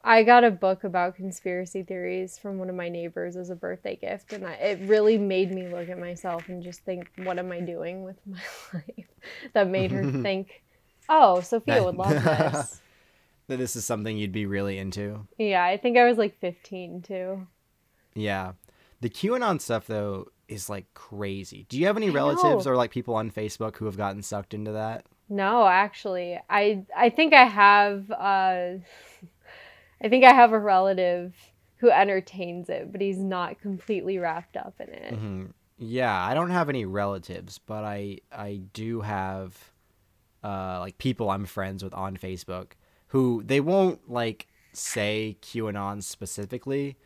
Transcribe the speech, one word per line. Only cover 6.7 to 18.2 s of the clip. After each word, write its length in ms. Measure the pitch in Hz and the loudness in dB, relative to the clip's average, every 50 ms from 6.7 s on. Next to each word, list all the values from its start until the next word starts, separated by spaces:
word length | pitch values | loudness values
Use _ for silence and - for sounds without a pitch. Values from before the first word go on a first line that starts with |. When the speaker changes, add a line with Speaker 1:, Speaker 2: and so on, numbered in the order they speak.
| 175 - | -16 -12
Speaker 1:
think, 300 | _ 196 180 180 180 - _ - | _ -10 -10 -10 -10 -14 _ -10
"What 200 | 185 185 180 175 | -6 -6 -4 -4
am 140 | 180 185 | -6 -8
I 80 | 180 175 | -8 -8
doing 420 | 175 170 170 165 165 170 180 190 | -8 -8 -8 -8 -8 -8 -10 -10
with 140 | 190 185 185 - - | -12 -14 -16 -18 -16
my 140 | 196 190 180 - - - | -16 -14 -14 -14 -14 -14
<laughs> 160 | - - - | -16 -14 -12
life?" 340 | - 165 143 - - - 175 _ _ _ - - - - - 262 | -12 -12 -12 -12 -16 -18 -20 _ _ _ -20 -20 -18 -18 -8 -2
That 160 | - 220 202 180 | 2 2 2 2
made 240 | 190 190 190 190 | 2 0 0 0
her 100 | 196 196 | 0 -2
Speaker 2:
<laughs> 200 | - 139 131 135 | -2 -2 -2 -2
Speaker 1:
think, 400 | 123 202 190 190 196 - - - _ _ _ _ _ _ _ _ _ - | -2 -2 -2 -4 -6 -10 -16 -20 _ _ _ _ _ _ _ _ _ 2
"Oh, 320 | 311 311 269 202 180 180 | 6 8 8 8 8 4
Sophia 320 | 170 - 233 226 - 285 233 | 0 -2 -4 -2 0 2 2
Speaker 2:
That 100 | 226 190 | 2 2
Speaker 1:
would 120 | 180 170 | 2 0
love 140 | 180 190 196 | 0 0 2
Speaker 2:
<laughs> 140 | 151 143 113 | 2 4 4
Speaker 1:
this." 560 | 160 151 - 156 147 151 - 123 - - - _ _ _ _ _ _ _ _ _ _ _ _ _ - | 2 4 2 2 0 0 -4 -6 -8 -12 -18 _ _ _ _ _ _ _ _ _ _ _ _ _ -8
Speaker 2:
That 100 | 135 127 | -6 -4
this 180 | 127 117 - | -4 -4 -6
is 80 | 120 98 | -6 -6
something 320 | - 117 107 107 113 107 | -4 -4 -4 -4 -4 -4
you'd 160 | 107 104 98 | -4 -4 -4
be 140 | 92 107 104 | -4 -4 -4
really 320 | 98 101 98 98 101 98 95 | -4 -2 -4 -4 -4 -4 -6
into. 480 | 95 95 90 101 104 101 104 107 104 - _ | -6 -8 -6 -6 -6 -8 -8 -10 -14 -12 _
Speaker 1:
Yeah, 260 | - 220 208 190 180 | -4 -2 0 2 2
I 140 | 180 180 196 | 2 2 0
think 220 | 202 - 247 233 247 | 0 0 4 6 6
I 80 | 240 | 6
was, 100 | 240 240 | 6 6
like, 220 | 226 208 214 - _ | 4 0 -2 -2 _
fifteen, 640 | - 175 170 - - - 196 185 180 170 175 180 | -8 -8 -8 -10 -14 -16 -14 -14 -14 -12 -14 -14
too. 440 | 170 - 196 185 185 185 196 190 185 - _ _ _ _ _ _ _ _ _ _ _ _ - | -12 -12 -10 -10 -8 -8 -10 -10 -12 -16 _ _ _ _ _ _ _ _ _ _ _ _ -10
Speaker 2:
Yeah. 380 | 107 | -6